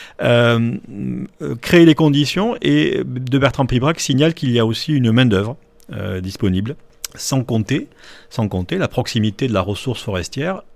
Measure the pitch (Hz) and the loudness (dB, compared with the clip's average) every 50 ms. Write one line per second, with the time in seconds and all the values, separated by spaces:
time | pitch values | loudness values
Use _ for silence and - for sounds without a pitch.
0 | - - - - - 123 120 120 120 117 117 113 117 117 127 - - - 101 101 | -20 -16 -8 -2 0 2 4 4 4 4 4 2 0 -2 -4 -6 -10 -12 -12 -8
1 | 131 127 120 123 - - _ - 156 143 131 117 - - 180 175 170 160 151 - | -8 -6 -6 -8 -8 -12 _ -10 -8 -8 -8 -6 0 4 6 8 8 8 8 6
2 | 160 151 139 143 143 - - 180 208 240 233 - - 147 147 151 156 143 - 135 | 4 4 4 2 2 0 0 -2 -2 -2 -2 -2 0 2 2 2 2 2 0 -2
3 | 127 131 123 127 131 127 135 131 139 131 - - 135 - 123 120 131 151 165 - | -4 -6 -6 -8 -4 -2 0 2 2 2 2 0 0 0 0 2 2 0 0 0
4 | - - 135 131 151 165 165 - 147 127 117 117 113 113 113 - - 151 151 139 | -2 0 2 2 2 2 2 0 -2 0 2 2 2 2 0 -2 -2 -2 0 2
5 | 123 113 110 127 127 120 101 95 101 113 143 - - _ _ - - - - 104 | 2 4 4 4 4 4 4 2 0 -2 -8 -12 -16 _ _ -20 -20 -14 -12 -10
6 | 98 98 95 92 90 95 - - 110 95 92 95 104 123 156 - - - _ _ | -8 -6 -6 -6 -8 -8 -6 -2 -2 0 0 0 -2 -4 -8 -12 -16 -20 _ _
7 | - - - - - - 139 135 123 - 117 110 104 - 139 180 277 - _ - | -16 -16 -14 -10 -6 -4 -2 -2 -2 0 -2 -2 -2 -2 -2 -4 -4 -8 _ -20
8 | - - - - - - - 127 110 101 95 90 90 - 170 190 147 - - 131 | -20 -20 -20 -20 -20 -10 -6 -4 -4 -2 -2 -4 -4 -4 -4 -4 -4 -4 -4 -4
9 | 120 - - 113 107 107 95 - 143 123 107 95 90 98 101 - - 127 117 - | -4 -2 -2 -2 -2 -2 -2 -2 -2 -2 0 -2 -2 -2 -4 -6 -6 -6 -6 -6
10 | - 113 98 90 82 - - 135 147 180 190 - - - - | -6 -6 -6 -6 -6 -6 -8 -8 -6 -6 -6 -8 -12 -18 -20